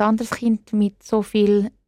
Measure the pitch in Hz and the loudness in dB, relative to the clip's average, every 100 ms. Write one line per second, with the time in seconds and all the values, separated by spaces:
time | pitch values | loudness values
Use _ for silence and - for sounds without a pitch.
0 | 214 220 233 - 233 220 - 208 202 - | -2 -2 -4 -4 -2 -2 -2 -2 -2 -4
1 | - 220 202 214 208 208 208 _ | -4 -4 -2 0 2 2 0 _